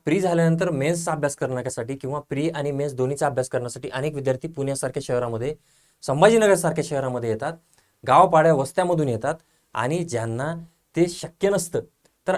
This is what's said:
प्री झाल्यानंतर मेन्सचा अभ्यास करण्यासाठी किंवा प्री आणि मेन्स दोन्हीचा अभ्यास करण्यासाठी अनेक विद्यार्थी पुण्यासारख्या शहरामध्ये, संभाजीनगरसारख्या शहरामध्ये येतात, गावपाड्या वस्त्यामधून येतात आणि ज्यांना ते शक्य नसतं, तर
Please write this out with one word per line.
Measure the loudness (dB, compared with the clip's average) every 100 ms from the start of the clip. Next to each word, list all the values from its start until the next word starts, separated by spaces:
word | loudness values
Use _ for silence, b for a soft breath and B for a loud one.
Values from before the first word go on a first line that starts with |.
| -2
प्री | 0
झाल्यानंतर | 2 2 4 2 0
मेन्सचा | 0 0 -2 -2
अभ्यास | -2 -2 -2
करण्यासाठी | -4 -4 -6 -6 -8 -8
किंवा | -6 -8
प्री | -6 -4 -2
आणि | -2 -4
मेन्स | -2 -4
दोन्हीचा | -2 -2 0 -2
अभ्यास | -2 -2
करण्यासाठी | -4 -6 -8 -8
अनेक | -4 -4 -2
विद्यार्थी | -2 -2 -4
पुण्यासारख्या | -6 -4 -4 -4 -6 -4
शहरामध्ये, | -2 -2 -4 -6 -8 _ _ _ _
संभाजीनगरसारख्या | -4 4 6 6 6 4 2 -2 -2
शहरामध्ये | -2 -2 -4 -2
येतात, | -4 -4 -10 _ _ _ _ 4
गावपाड्या | 6 8 6 6
वस्त्यामधून | 4 2 0 0 2 0
येतात | 0 -2 -6 _ _ _
आणि | -4 -2 -2
ज्यांना | -2 -4 -4 -4 -6 -8 -14 _ _ 0
ते | 0
शक्य | 0 -12 -2 0
नसतं, | 0 -2 -6 -6 _ _ _
तर | -4